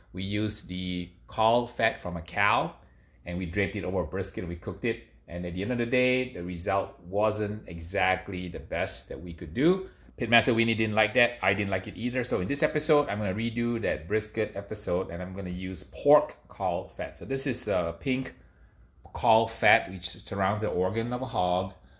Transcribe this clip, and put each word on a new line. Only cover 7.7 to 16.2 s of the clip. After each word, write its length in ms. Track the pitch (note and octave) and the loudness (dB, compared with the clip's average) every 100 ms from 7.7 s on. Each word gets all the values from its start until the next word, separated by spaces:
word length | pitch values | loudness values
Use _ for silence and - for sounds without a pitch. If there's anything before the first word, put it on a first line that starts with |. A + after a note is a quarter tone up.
| E2+ E2 G2 F#2 F#2 - F#2 F2+ | -10 -4 0 2 0 -2 -6 -6
the 100 | D#2+ | -8
best 500 | C#2+ D#2+ F#2 - - | -6 -4 -2 -4 -8
that 100 | C2+ | -10
we 140 | F2 | -10
could 220 | E2 D2+ | -10 -8
do. 340 | F#2 D#3 F#3 - - - - | 2 2 2 -2 -16 -18 -6
Pitmaster 340 | A2+ A#2+ A#2 | 4 6 6
Winnie 200 | A2+ A2+ | 4 4
didn't 220 | A2 A2 G#2+ | 2 2 4
like 180 | G#2 | 4
that. 240 | A#2+ A#2+ - | 4 4 4
I 140 | F#2+ | 0
didn't 160 | G2+ G2+ | 2 0
like 180 | F#2+ G#2 | -2 -4
it 80 | F2 | -6
either. 280 | A#2+ B2+ | -4 -2
So 180 | A#2+ A2 | -2 0
in 60 | F#2 | 0
this 140 | C#3+ | 0
episode, 460 | D3+ D3+ D3 D3+ C#3+ | 2 0 4 4 4
I'm 120 | G#2 | -2
gonna 120 | G#2 | -2
redo 480 | G2+ A#2 A2+ A#2 A#2 | 0 -2 0 0 0
that 260 | G2 C#2+ D#2+ | 0 -2 0
brisket 460 | G#2+ G#2+ - G#2 | -2 0 -2 -2
episode 540 | G2+ G2 G#2+ - F2+ F2 | -2 -8 -8 -2 -2 -2
and 140 | F2 | -6
I'm 120 | F#2 | -8
gonna 140 | F#2+ F#2 | -6 -6
use 360 | F2+ F#2 F2+ | -4 -6 -8
pork 520 | - - C#3+ C#3+ | -10 -2 6 6